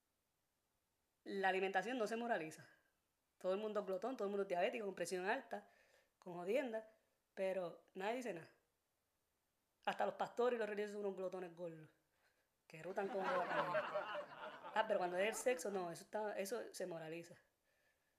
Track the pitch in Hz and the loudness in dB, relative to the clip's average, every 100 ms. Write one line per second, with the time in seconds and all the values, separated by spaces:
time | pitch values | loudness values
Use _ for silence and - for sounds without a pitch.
0 | _ _ _ _ _ _ _ _ _ _ | _ _ _ _ _ _ _ _ _ _
1 | _ _ - 196 190 185 190 196 196 254 | _ _ -4 4 6 6 4 4 4 2
2 | 208 226 233 202 160 156 - - _ _ | 2 2 2 2 0 -8 -16 -20 _ _
3 | _ _ _ - 180 196 214 208 190 185 | _ _ _ -2 2 2 2 0 0 0
4 | 233 262 202 202 190 175 220 247 202 180 | 0 0 2 2 2 4 4 2 -2 -2
5 | 170 185 190 262 - 202 - - _ - | -2 0 2 0 -2 -8 -8 -20 _ -20
6 | _ _ 185 175 175 254 254 220 220 - | _ _ -10 -4 2 2 2 -4 -8 -16
7 | _ _ _ - 190 185 175 - - 185 | _ _ _ -2 0 0 -2 -6 -12 -4
8 | 202 254 233 170 139 - _ _ _ _ | -2 0 -2 -6 -10 -20 _ _ _ _
9 | _ _ _ _ _ _ _ _ 208 196 | _ _ _ _ _ _ _ _ -2 2
10 | 202 196 185 - 240 233 208 208 208 208 | 0 0 -2 2 2 2 0 -2 -4 -4
11 | 202 190 180 185 180 170 175 160 151 _ | -4 -2 -4 -4 -8 -8 -8 -10 -16 _
12 | _ _ _ _ _ _ - 160 165 208 | _ _ _ _ _ _ -18 -10 -6 -2
13 | 196 202 185 185 175 196 185 202 - - | -2 0 2 2 2 0 2 0 0 -2
14 | 214 202 - - - - 170 208 214 196 | -2 -6 -8 -10 -12 -12 -2 0 2 2
15 | 175 180 208 214 247 254 208 196 170 165 | 2 2 2 2 2 0 0 -2 -2 -6
16 | - 214 214 - 196 233 - - 185 165 | -6 -4 -2 -2 -4 -4 -6 -6 -6 -4
17 | 160 170 170 - _ _ _ _ _ _ | -6 -8 -10 -18 _ _ _ _ _ _
18 | _ | _